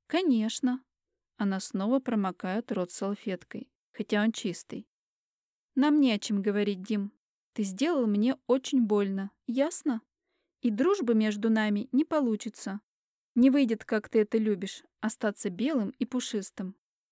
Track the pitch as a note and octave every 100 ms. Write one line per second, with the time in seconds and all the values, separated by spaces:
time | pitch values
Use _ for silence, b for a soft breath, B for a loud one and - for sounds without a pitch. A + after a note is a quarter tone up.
0 | - E4+ F4+ A#3 A3 - B3+ B3+ _ _
1 | _ _ _ - G3+ F#3+ - F#3+ G3+ C4+
2 | C4 G#3+ F#3+ - F#3 G#3 - G3 F3 -
3 | G3 G#3 G#3 F3+ - - - _ _ -
4 | G#3 G#3 A3+ - F#3+ F3 - - - _
5 | _ _ _ _ _ _ _ C4 D4 D4
6 | C4 G#3 - G3+ G3 G3+ G#3 F#3 F#3+ G#3
7 | G3+ _ _ _ _ - G3 F#3+ D4+ D4
8 | A3+ G3+ A#3 C4+ - C4 - C4 G#3+ G#3
9 | G3+ F#3+ G3 _ - A#3+ D#4 - D4+ A3+
10 | _ _ _ _ _ _ A#3+ G#3 E4+ G4+
11 | A#3+ A3 G#3+ G#3 A3+ A3 G#3+ G3+ - B3+
12 | D#4 D#4 B3 G#3+ G#3+ - - G3 _ _
13 | _ _ _ A#3 C4 C#4+ B3 A3 - G#3+
14 | - A3 G#3+ A3+ G#3+ F#3+ F#3+ - _ -
15 | A3 - G#3+ G3+ G3+ F3 C4 C#4+ G3 -
16 | B3 B3 - G#3 F#3+ - F#3 - _ _
17 | _